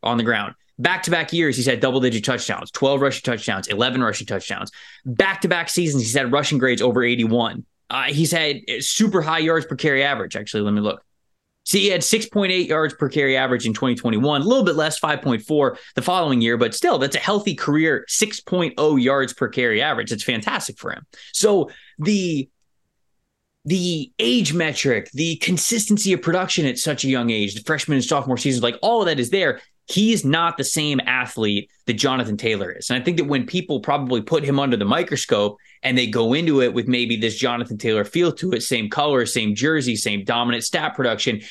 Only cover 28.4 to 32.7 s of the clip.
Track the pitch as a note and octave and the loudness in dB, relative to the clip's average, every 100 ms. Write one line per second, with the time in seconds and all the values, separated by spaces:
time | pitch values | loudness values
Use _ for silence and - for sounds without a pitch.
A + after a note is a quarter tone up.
28.4 | C#3+ B2+ A#2+ A#2+ G3+ A#3 F3+ C3 A#2+ F#3+ | 0 2 0 0 2 2 2 0 0 0
29.4 | D#3 - - _ - F#3 A3 G#3 C3+ D#3+ | 0 -2 -10 _ -4 2 4 4 2 2
30.4 | E3+ E3+ C3 D#3+ D3+ C3+ - B2+ A#2+ A2+ | 2 -2 -4 -2 0 0 0 -2 -2 -2
31.4 | G#2+ G2+ - _ - A2 C3+ B2+ A2 G#2 | 0 0 -4 _ -4 0 0 0 -2 -2
32.4 | A2+ G#2 F#2 | -2 -2 -4